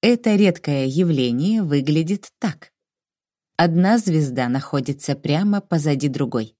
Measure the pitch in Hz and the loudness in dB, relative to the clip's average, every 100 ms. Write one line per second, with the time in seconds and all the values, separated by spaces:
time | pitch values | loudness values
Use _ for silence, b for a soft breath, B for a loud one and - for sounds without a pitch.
0 | 214 240 240 208 202 170 - 139 131 143 | 4 2 2 4 4 2 -4 -2 -2 0
1 | 180 147 123 120 170 220 175 143 135 156 | 0 2 0 0 0 -2 0 0 0 0
2 | 165 202 - _ 214 151 - _ _ _ | 0 -4 -8 _ -6 -6 -16 _ _ _
3 | _ _ _ _ _ - 170 165 185 233 | _ _ _ _ _ 0 2 4 2 2
4 | 208 156 143 123 123 131 - 139 127 139 | 2 0 0 -2 -2 -2 -2 -4 -4 -6
5 | - 139 147 147 202 202 196 165 151 139 | -6 -6 -2 0 0 -2 -2 -2 0 0
6 | 147 131 135 120 110 | -2 -2 -4 -4 -6